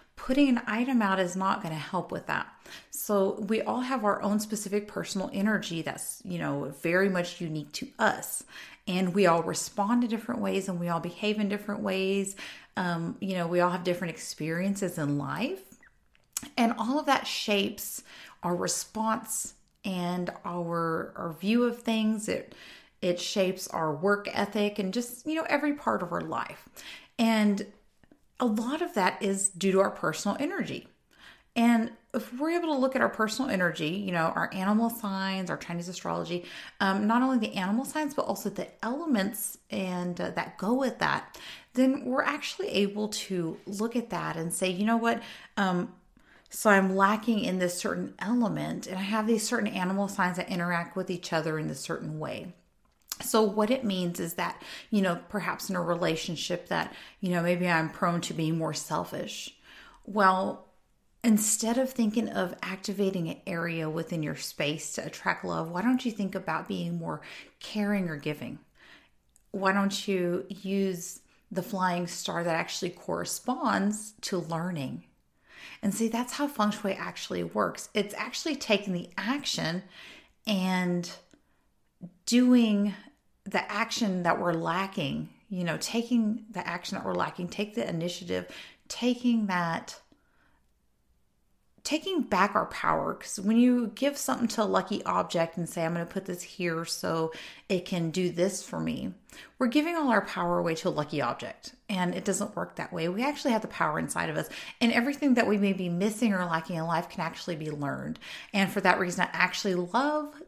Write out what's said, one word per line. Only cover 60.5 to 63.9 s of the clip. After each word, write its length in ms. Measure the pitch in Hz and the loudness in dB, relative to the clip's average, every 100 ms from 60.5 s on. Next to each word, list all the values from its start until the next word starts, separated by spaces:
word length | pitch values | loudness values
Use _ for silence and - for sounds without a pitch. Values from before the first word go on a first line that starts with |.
| - - _ _ _ _ _ | -4 -14 _ _ _ _ _
instead 540 | 240 214 - - 226 240 | 4 6 4 2 2 2
of 120 | 254 | 2
thinking 400 | - 214 226 214 | 2 2 2 0
of 260 | 202 180 - | 0 -2 -4
activating 680 | 180 190 - 190 190 185 160 | -8 -6 -6 0 2 2 -2
an 80 | - - | -4 -6
area 420 | 170 170 165 | -4 -2 -2
within 320 | 156 | -2